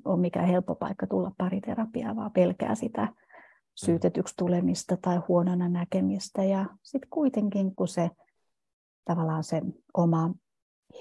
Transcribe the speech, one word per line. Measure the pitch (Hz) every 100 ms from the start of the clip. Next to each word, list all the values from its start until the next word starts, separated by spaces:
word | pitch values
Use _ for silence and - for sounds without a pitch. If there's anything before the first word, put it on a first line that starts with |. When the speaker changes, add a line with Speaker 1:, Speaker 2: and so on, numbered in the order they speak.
| -
Speaker 1:
ole | 175
mikään | 175 - 175
helppo | 180 180 -
paikka | 165 196 190
tulla | 190 180 -
pariterapiaan, | 185 190 220 226 220 240 226 220
vaan | 208
pelkää | 185 180 185 - 220
sitä | - - 214
Speaker 2:
Hmm. | - _ - - _ _ - -
Speaker 1:
syytetyksi | 170 180 185 190 -
tulemista | 180 175 180 180 - 180
tai | 185 175
huonona | - 175 180 180 175
näkemistä. | 175 175 190 190 196 - -
Ja | 190 190 196 -
sit | - 269 -
kuitenkin, | 330 285 220 208 202 190 190
kun | 180
se | - 170 - _ _ _ _ _ _ _ _ -
tavallaan | 170 160 160
se | 151 160 185 - _
oma | - 170 165 165 - _ _ _ _ _ -